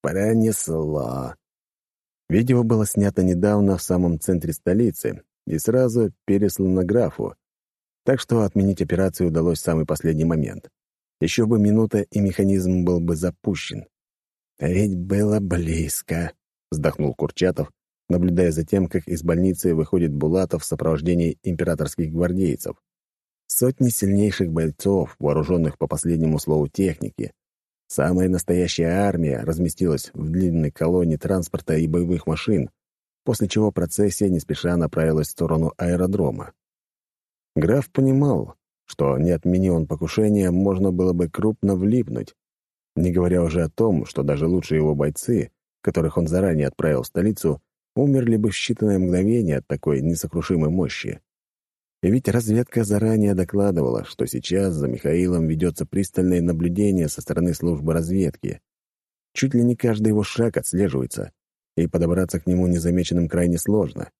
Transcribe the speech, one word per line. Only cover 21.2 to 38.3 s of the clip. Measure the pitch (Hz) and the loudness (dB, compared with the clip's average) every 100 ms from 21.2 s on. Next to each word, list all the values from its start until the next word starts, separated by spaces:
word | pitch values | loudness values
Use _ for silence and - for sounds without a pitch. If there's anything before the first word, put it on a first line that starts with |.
| 82 76 | 0 -2
императорских | - 82 87 80 76 - 80 | -6 -2 -2 -2 -4 -4 -4
гвардейцев. | 82 87 90 92 62 - - _ _ _ _ _ _ _ | -2 -2 0 0 -2 -6 -12 _ _ _ _ _ _ _
Сотни | - 127 131 127 | 0 0 2 0
сильнейших | - 98 101 104 - 90 | 2 2 2 2 0 -2
бойцов, | 82 80 - 98 98 82 - | 0 -2 -2 0 0 0 -4
вооружённых | 76 76 78 87 80 - | -2 0 0 0 0 -2
по | 82 | -4
последнему | 78 82 82 80 76 | -2 -2 0 2 0
слову | - 78 73 | 0 0 0
техники. | - 95 78 53 - - _ _ _ _ _ _ | 0 -2 -2 -8 -8 -10 _ _ _ _ _ _
Самая | - 71 90 92 | -2 0 2 2
настоящая | 90 - 87 87 - 82 | 0 0 0 0 0 0
армия | 90 101 90 80 64 | 2 0 0 -2 -2
разместилась | 76 80 87 - 92 73 - | -4 -2 -2 -2 -2 -2 -4
в | - 78 | -8 -4
длинной | 85 92 82 76 | 0 0 0 -2
колонне | - 80 90 85 76 | -2 0 2 2 0
транспорта | - 95 85 85 - 78 | -2 -2 -2 -8 -2 0
и | 80 | 0
боевых | 85 87 87 - | 0 0 -2 -2
машин, | 78 - 98 64 _ _ _ _ _ | -4 0 0 0 _ _ _ _ _
после | - 113 101 | -4 -2 0
чего | 110 107 | 0 0
процессия | - 85 - 101 - 101 | 0 -4 0 0 2 0
не | 87 | 0
спеша | - 76 87 85 | -2 -4 -2 0
направилась | 80 - 80 78 76 | 0 0 0 0 -2
в | |
сторону | - 82 80 80 - | -4 -2 0 -2 -2
аэродрома. | 87 87 92 98 78 52 - _ _ _ _ _ _ _ _ _ _ | -2 0 0 0 -2 -4 -12 _ _ _ _ _ _ _ _ _ _
Граф | - 80 131 131 | -2 2 2 0
понимал, | - 135 135 143 | 0 2 4 2